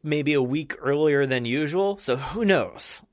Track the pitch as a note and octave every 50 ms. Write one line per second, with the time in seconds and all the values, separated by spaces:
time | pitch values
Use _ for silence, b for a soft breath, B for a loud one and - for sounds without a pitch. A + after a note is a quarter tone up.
0 | - D3+ D3+ D3+ C#3+ D3 D3+ C#3+ B2+ B2 C3+ D#3 D#3 C#3 - - - C3 C#3 D3
1 | D#3 D#3 C#3+ C#3 C#3+ C3+ C3 B2+ A#2+ A#2 B2 C#3+ D#3 D3 D#3 F#3 G3 G3+ G3+ G3
2 | - - - C#3 C3+ - D#3+ A3 A#3 G3 F#3+ D3+ G#2+ F2 - - - - - -
3 | - _